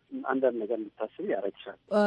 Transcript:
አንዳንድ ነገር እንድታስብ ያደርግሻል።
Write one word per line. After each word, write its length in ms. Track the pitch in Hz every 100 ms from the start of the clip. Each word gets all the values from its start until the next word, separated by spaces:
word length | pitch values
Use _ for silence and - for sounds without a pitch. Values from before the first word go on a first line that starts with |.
| _ 262
አንዳንድ 320 | 190 131 131 120
ነገር 180 | 107 113
እንድታስብ 480 | 104 - 110 - 190
ያደርግሻል። 500 | 110 101 - - - - 214